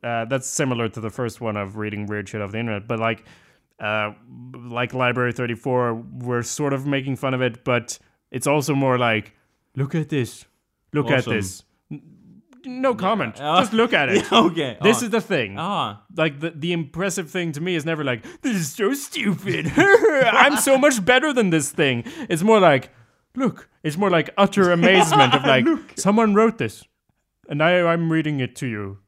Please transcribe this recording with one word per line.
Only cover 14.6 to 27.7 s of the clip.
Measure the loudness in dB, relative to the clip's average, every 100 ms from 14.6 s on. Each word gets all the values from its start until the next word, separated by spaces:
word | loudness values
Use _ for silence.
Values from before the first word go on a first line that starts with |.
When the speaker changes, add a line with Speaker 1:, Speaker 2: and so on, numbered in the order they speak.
| -6 0
Speaker 1:
This | 2 2
Speaker 2:
Ah. | 0
Speaker 1:
is |
the | -4
thing. | -2 -2 -2 -4
Speaker 2:
Ah. | -6 -4 -4 -6 _ -2
Speaker 1:
Like, | -2 -2
the, | -10
the | -6 -4
impressive | -4 -6 -6 -4 -4 -6
thing | -6 -6
to | -4
me | -4 -4
is | -4
never | -4
like, | -4 -4 -8 -8
"This | -4 -4
is | -4
so | -2 -2 -2
stupid. | -8 -6 -2 -2 -4 -4 -2
<laughs> | 2
I'm | 6 6 6 4 2 6 4 4
so | 2 4
much | 4 2 4
better | 4 4
than | 0 2
this | 0 -2
thing." | 0 0 0 -4 -12 -6
It's | -2
more | 4 6
like, | 8 6 0 _ _ _ _ -4
"Look." | -2 -4 -18 _
It's | -6 -2
more | 2
like | 2 0 2
utter | 2 4 4
amazement | 4 6 6 6 6 4
of | 4
Speaker 2:
<laughs> | 4 4
Speaker 1:
like, | 4
Speaker 2:
Look. | 0 -6 -4
Speaker 1:
"Someone | 0 2 4 4
wrote | 2 0
this, | -6 -8 -20 _ _ _ _ _ -8
and | 0
I, | 2